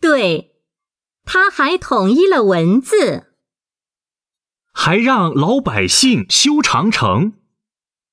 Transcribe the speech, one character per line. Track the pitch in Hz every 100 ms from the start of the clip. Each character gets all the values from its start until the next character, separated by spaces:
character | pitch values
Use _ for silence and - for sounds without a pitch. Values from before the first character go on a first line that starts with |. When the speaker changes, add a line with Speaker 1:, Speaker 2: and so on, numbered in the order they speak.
Speaker 1:
对， | 320 285 196 160 - _ _ _ _ _ _ _ -
他 | 370 381
还 | - 285 359
统 | - 240 190
一 | 254 381
了 | 330
文 | 208 175 165 220
字。 | 262 427 254 139 - _ _ _ _ _ _ _ _ _ _ _ _ _ _
Speaker 2:
还 | - - 190
让 | 240 254 170
老 | 139 156 269
百 | - 107 190
姓 | - 262 233 190
修 | - 285 294
长 | - 117 190
城。 | 220 104 98 202 - _ _ _ _ _ _ _